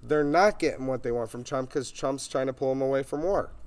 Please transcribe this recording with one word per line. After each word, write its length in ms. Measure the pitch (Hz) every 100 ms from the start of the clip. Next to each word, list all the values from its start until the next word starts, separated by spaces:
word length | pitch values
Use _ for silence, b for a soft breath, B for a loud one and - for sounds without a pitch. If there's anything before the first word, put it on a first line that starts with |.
they're 220 | - 151
not 340 | 147 160 208 202
getting 280 | 156 101 131
what 160 | 127
they 80 | 123
want 180 | 120 113
from 120 | 120
Trump 260 | 123 139 131
'cause 200 | 151 123
Trump's 360 | - 139 135 -
trying 200 | - 131
to 40 |
pull 160 | 131 135
them 120 | 135
away 200 | 135 135
from 200 | 131 143
war. 280 | 165 196 - -